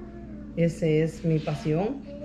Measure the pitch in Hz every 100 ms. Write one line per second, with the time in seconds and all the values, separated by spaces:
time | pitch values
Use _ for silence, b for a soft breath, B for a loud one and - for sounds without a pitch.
0 | - - - - - - 165 165 160 151
1 | 160 - 170 156 151 147 156 156 214 277
2 | - -